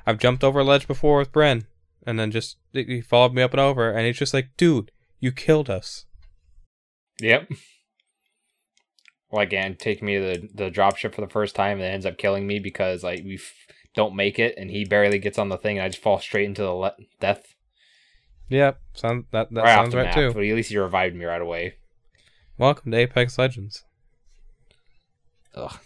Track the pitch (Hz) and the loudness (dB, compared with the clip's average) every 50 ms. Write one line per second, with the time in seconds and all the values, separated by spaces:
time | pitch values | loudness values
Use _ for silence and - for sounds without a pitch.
0 | - - 110 107 - 123 123 127 139 135 135 143 135 139 139 139 - - 139 - | -2 -2 0 2 2 2 4 4 2 2 4 4 4 4 4 4 2 0 -2 2
1 | - 147 147 143 139 131 - 151 151 143 127 113 107 - _ _ _ _ _ _ | 4 4 4 4 2 2 2 4 4 4 2 0 -4 -10 _ _ _ _ _ _
2 | - 120 113 113 110 107 110 113 - - - _ _ _ - 135 113 113 127 120 | -8 -4 -4 -2 -2 -2 -2 -4 -6 -8 -12 _ _ _ -6 -6 -4 -4 -6 -8
3 | - - 120 120 123 123 127 127 127 127 - 139 135 139 135 123 113 113 101 113 | -2 2 4 6 6 6 4 4 2 2 4 4 4 4 4 2 0 0 0 0
4 | 113 120 127 - 143 - - 135 131 - _ - 175 170 151 117 104 - _ _ | 0 0 0 -2 -2 -2 0 -2 -2 -2 _ 2 4 4 4 2 0 -6 _ _
5 | _ _ _ _ 131 127 131 - - 160 156 156 139 120 95 90 - - - - | _ _ _ _ -4 -4 -4 0 2 4 4 4 2 0 -4 -6 -8 -10 -16 -18
6 | - - - - - - _ _ _ _ _ - - _ _ _ _ _ _ _ | -20 -20 -20 -20 -20 -20 _ _ _ _ _ -20 -20 _ _ _ _ _ _ _
7 | _ _ _ - 107 113 117 147 - - - - - _ _ _ _ _ _ _ | _ _ _ -4 0 2 2 2 0 -4 -12 -14 -16 _ _ _ _ _ _ _
8 | _ _ _ _ _ _ _ _ _ _ _ _ _ _ _ _ _ _ _ _ | _ _ _ _ _ _ _ _ _ _ _ _ _ _ _ _ _ _ _ _
9 | _ _ _ _ _ _ 110 104 104 87 101 95 95 98 92 - - 113 101 - | _ _ _ _ _ _ -2 -2 -2 0 -2 -2 -4 -4 -6 -6 -6 -6 -4 -4
10 | 107 101 101 98 95 92 90 85 95 104 98 101 98 92 85 101 98 101 101 - | -4 -4 -2 -2 -2 -2 -4 -6 -8 -10 -10 -8 -8 -4 0 2 2 2 2 0
11 | - 110 - - 101 - - 107 104 98 - - 98 101 101 98 92 92 98 95 | -6 -8 -8 -8 -8 -6 -4 -4 -4 -4 -2 -2 -2 -2 -2 -4 -4 -6 -4 -4
12 | 95 92 87 - - 98 98 98 98 101 101 104 95 95 - - 95 92 92 85 | -6 -6 -6 -2 -2 -2 0 -2 -2 -4 -4 -6 -6 -6 -6 -4 -4 -4 -4 -4
13 | 90 90 90 90 95 95 95 95 - - - _ _ _ - _ _ _ - - | -6 -8 -8 -8 -10 -12 -14 -14 -14 -18 -20 _ _ _ -20 _ _ _ -2 -2
14 | 107 104 95 98 101 104 - - 117 117 - - 98 87 87 104 101 95 101 104 | -2 0 0 0 -2 0 0 0 -2 -2 -2 -6 -12 -8 -8 -6 -2 2 2 4
15 | 104 101 101 98 98 104 - 117 104 98 92 - - 107 104 98 92 95 92 - | 4 4 2 0 -2 -4 -2 -2 -4 -2 -4 -4 -4 -4 -4 -4 -4 -6 -6 -2
16 | - 107 98 95 - - - 104 101 101 95 107 101 92 90 92 95 98 - - | 0 0 0 0 -2 -4 -2 -2 -2 -2 -4 -4 -4 -4 -2 -2 -4 -4 -4 -8
17 | - _ _ - - 98 202 - - _ _ _ _ _ _ _ _ _ _ _ | -16 _ _ -4 -2 -2 -2 -2 -6 _ _ _ _ _ _ _ _ _ _ _
18 | _ _ _ _ _ _ _ - - - 131 139 139 135 135 - - - - - | _ _ _ _ _ _ _ -18 -8 -2 0 2 2 2 0 -2 -10 -20 -12 -6
19 | - 117 117 123 - - - 110 110 - 113 113 113 117 113 107 117 120 123 123 | -4 -4 -4 -4 -6 -6 -4 -4 -4 -4 -2 2 6 6 8 6 6 4 0 -2
20 | 127 - - 151 143 123 113 107 101 107 110 117 107 - 104 104 95 90 92 92 | 0 0 0 0 0 0 0 0 0 0 0 -2 -2 -2 -2 -2 0 0 0 0
21 | 92 90 87 87 87 85 85 85 87 85 85 85 87 92 - - _ _ _ _ | 0 0 -4 -6 -6 -6 -6 -4 -6 -6 -6 -6 -8 -8 -12 -16 _ _ _ _
22 | _ _ _ _ _ _ _ _ _ _ - - 123 139 147 - - 123 110 117 | _ _ _ _ _ _ _ _ _ _ -4 0 0 0 0 0 -4 -2 0 0
23 | 120 123 - 127 123 123 - - 127 131 120 104 98 104 - - - _ _ _ | 0 2 2 0 0 0 0 -2 -2 -2 -2 -6 -12 -14 -16 -18 -20 _ _ _
24 | _ _ _ _ _ _ - - - - - _ _ _ _ _ _ _ _ _ | _ _ _ _ _ _ -20 -20 -20 -20 -20 _ _ _ _ _ _ _ _ _
25 | _ _ _ _ _ _ _ _ _ _ - - - - - - _ | _ _ _ _ _ _ _ _ _ _ -18 -16 -14 -14 -16 -18 _